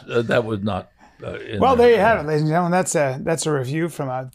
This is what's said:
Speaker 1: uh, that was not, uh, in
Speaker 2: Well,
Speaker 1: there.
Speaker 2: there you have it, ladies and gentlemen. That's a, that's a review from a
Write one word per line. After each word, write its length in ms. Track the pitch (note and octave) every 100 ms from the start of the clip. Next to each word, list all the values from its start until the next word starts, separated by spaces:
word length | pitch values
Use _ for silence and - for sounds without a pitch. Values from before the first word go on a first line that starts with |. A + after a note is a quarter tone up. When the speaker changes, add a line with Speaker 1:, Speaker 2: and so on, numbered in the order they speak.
| -
Speaker 1:
uh, 100 | A#2+
that 220 | A#2 B2+
was 160 | A2+ G#2+
not, 280 | G#2 F#2 - _ - _
uh, 140 | F#2 G#2+
in 200 | - G#2+
Speaker 2:
Well, 160 | C4
Speaker 1:
there. 120 | A#3+ A#3+
Speaker 2:
there 100 | A3
you 60 |
have 180 | G#3+ G3+
it, 60 | D3+
ladies 160 | D3+
and 80 | D3+
gentlemen. 220 | E3 F3
That's 220 | F3+ F3
a, 240 | D#3+ C#3 B2+
that's 240 | E3 E3 D#3
a 60 |
review 360 | C#3 B2+ D#3+ E3
from 220 | - C3+
a 200 | B2+ C3